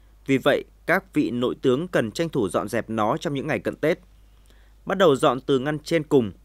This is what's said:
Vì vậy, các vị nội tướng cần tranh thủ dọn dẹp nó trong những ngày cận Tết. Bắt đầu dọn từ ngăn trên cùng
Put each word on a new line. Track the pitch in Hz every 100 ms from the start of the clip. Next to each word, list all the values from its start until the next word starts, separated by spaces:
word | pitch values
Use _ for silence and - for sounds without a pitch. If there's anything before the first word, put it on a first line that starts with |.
| - - -
Vì | 135
vậy, | 147 127 - _ -
các | 175 -
vị | 147 107
nội | 120 123 73
tướng | 139 127 180
cần | 170 117
tranh | - 170
thủ | 156 98
dọn | 107 101
dẹp | 117 101
nó | 110 107 151
trong | 170
những | 143 127
ngày | 120
cận | - -
Tết. | 151 170 - _ - _ _ - - _ -
Bắt | 190
đầu | 190 135
dọn | 147 127
từ | - 139
ngăn | 135 151
trên | - 165
cùng | 151 143 110 -